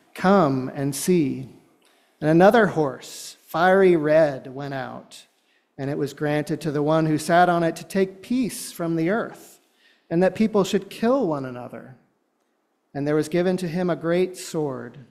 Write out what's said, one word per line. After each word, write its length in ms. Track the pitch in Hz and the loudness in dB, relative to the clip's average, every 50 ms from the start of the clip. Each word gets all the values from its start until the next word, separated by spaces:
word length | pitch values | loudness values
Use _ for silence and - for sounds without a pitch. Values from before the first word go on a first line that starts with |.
| _ _ _ | _ _ _
"Come 560 | - - 180 202 196 165 139 135 131 127 139 - | 0 2 4 6 6 4 4 2 -2 -4 -6 -6
and 180 | 143 139 143 139 | -6 -6 -4 -4
see." 540 | - - 185 185 175 147 131 127 127 135 113 - - _ _ _ _ _ _ _ _ _ _ _ _ | -4 0 2 2 2 2 0 -4 -6 -10 -14 -18 -20 _ _ _ _ _ _ _ _ _ _ _ _
And 100 | 151 151 | 0 4
another 380 | 160 165 185 202 220 233 214 | 6 8 8 8 8 6 2
horse, 680 | 165 139 160 151 135 123 120 - - - - - - - _ _ | 2 2 -2 -2 -2 -4 -8 -16 -18 -18 -16 -18 -18 -20 _ _
fiery 500 | _ - 160 175 185 185 196 190 185 175 | _ -2 2 4 4 6 6 6 6 4
red, 580 | 160 147 151 151 160 160 147 135 131 - 139 127 | 4 2 2 4 4 4 2 0 -8 -12 -14 -12
went 200 | 135 143 139 139 | -12 -10 -8 -8
out, 520 | 135 123 117 120 127 - _ - - - _ _ _ _ _ _ _ _ _ _ | -8 -10 -10 -12 -16 -18 _ -20 -20 -20 _ _ _ _ _ _ _ _ _ _
and 120 | - 135 139 | -8 -6 -6
it 80 | 147 | -4
was 160 | 160 147 135 - | -4 -4 -6 -6
granted 460 | - 156 147 147 151 147 151 160 151 | -6 -4 -2 -2 -2 -2 -4 -6 -6
to 100 | - 160 | -6 -6
the 120 | 135 151 143 | -4 -2 0
one 220 | 151 160 160 160 | 0 2 2 2
who 120 | 156 156 | 0 0
sat 300 | 147 151 - 170 175 180 | -2 0 2 4 4 6
on 160 | 180 175 170 165 | 4 4 2 0
it 140 | 165 165 | -2 -2
to 80 | - - | -6 -14
take 360 | - - 196 190 190 190 - | -4 -2 -2 -2 -2 -4 -16
peace 520 | - - 240 254 247 180 - - - - - | -8 -4 -2 -2 -2 -4 -6 -10 -14 -14 -10
from 240 | - 170 165 165 | -8 -6 -4 -2
the 120 | 165 160 170 | -2 0 0
earth, 520 | 208 233 170 - - - - - - _ _ _ _ _ _ _ _ _ _ _ | -2 -2 -4 -8 -12 -18 -20 -20 -20 _ _ _ _ _ _ _ _ _ _ _
and 120 | 170 170 | 0 2
that 140 | 185 185 180 | 2 2 2
people 300 | - 220 214 - 208 190 | 0 0 2 2 0 0
should 240 | - - 190 190 - | 2 -2 -4 -4 -6
kill 380 | - - 226 233 262 285 240 | -8 -4 0 0 2 2 0
one 180 | 170 151 139 135 | -2 -2 -4 -6
another. 500 | 131 123 123 120 120 - - - 131 131 _ _ _ _ _ _ _ _ _ _ _ _ _ _ _ _ _ _ _ - | -8 -10 -12 -14 -14 -16 -16 -18 -20 -20 _ _ _ _ _ _ _ _ _ _ _ _ _ _ _ _ _ _ _ -8
And 140 | 143 143 | -6 -2
there 80 | 147 151 | 0 0
was 140 | 156 151 151 | 0 -2 0
given 260 | - 175 180 185 185 | -2 0 0 0 -2
to 100 | 185 185 | -2 -4
him 220 | 165 151 180 180 175 | -4 -4 -2 -2 -2
a 60 | 165 | -4
great 400 | 135 151 165 170 180 185 180 180 | -4 -2 -2 0 0 0 -2 -4
sword. 640 | - - - - 165 151 143 127 123 117 120 117 143 120 _ | -14 -14 -8 -6 -4 -4 -4 -6 -8 -12 -14 -16 -20 -20 _